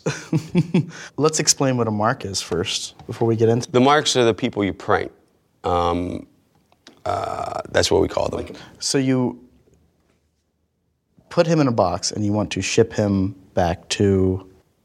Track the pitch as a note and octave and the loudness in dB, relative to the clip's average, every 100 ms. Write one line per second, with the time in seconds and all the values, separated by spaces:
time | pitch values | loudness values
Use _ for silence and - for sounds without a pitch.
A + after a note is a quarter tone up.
0 | - - - D#3+ - F3+ - F3+ - - | -4 -6 -4 -4 0 -2 2 0 -2 -10
1 | - - D#3 D#3+ D#3 - C3+ B2+ A2 G#2 | -12 0 0 0 -4 0 0 0 -2 0
2 | A2 C3 G2 F#2 - E2+ - - - - | 0 -2 -6 -8 -4 -4 -4 -6 -8 -14
3 | - A#2 A2+ A2+ A2+ A#2 - B2 B2+ D3+ | -14 -2 0 2 2 2 2 4 6 4
4 | D3 B2+ A2+ G2+ A#2+ G2+ G2 E2+ - F2+ | 2 2 2 2 -2 0 -2 -2 -2 -2
5 | - - _ _ _ _ F#2+ F2 F2 F2 | -2 -12 _ _ _ _ -4 0 0 -2
6 | F2+ - - _ _ _ _ _ - - | -4 -8 -12 _ _ _ _ _ -20 -10
7 | - G2 - - - - - F#2+ F2+ F2+ | -6 -4 -6 -6 -8 -8 -4 -2 2 2
8 | E2+ - - - - - - - - C#3+ | 2 0 -4 -6 -10 -14 -20 -10 -4 0
9 | C3 C3 B2 - - _ _ _ _ _ | 0 0 0 -4 -16 _ _ _ _ _
10 | _ _ _ _ _ _ _ _ _ _ | _ _ _ _ _ _ _ _ _ _
11 | _ _ _ E3+ E3 D#3+ C3+ A#2 F#2 F2 | _ _ _ 0 2 4 4 4 2 0
12 | - - G#2 G#2+ G2 F#2 G2+ - A2+ - | -4 -2 0 0 -2 -4 0 2 2 2
13 | G#2 G2 F#2+ - - G2+ E2+ F2+ - - | 2 2 0 -4 -6 -2 0 -2 -6 0
14 | G2+ F#2+ F#2 F#2 - - _ _ | 2 4 2 0 -6 -20 _ _